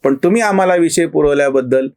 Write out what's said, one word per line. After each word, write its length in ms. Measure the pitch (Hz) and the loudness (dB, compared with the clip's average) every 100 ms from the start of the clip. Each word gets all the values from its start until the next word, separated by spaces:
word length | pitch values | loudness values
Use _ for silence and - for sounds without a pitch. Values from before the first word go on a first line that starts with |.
पण 100 | 135 | -2
तुम्ही 280 | 135 175 220 | 0 0 0
आम्हाला 320 | 220 196 185 | 0 0 2
विषय 320 | 180 170 170 165 | 2 0 0 -2
पुरवल्याबद्दल 800 | 156 147 143 143 135 127 131 131 | 0 0 2 0 0 0 -2 -2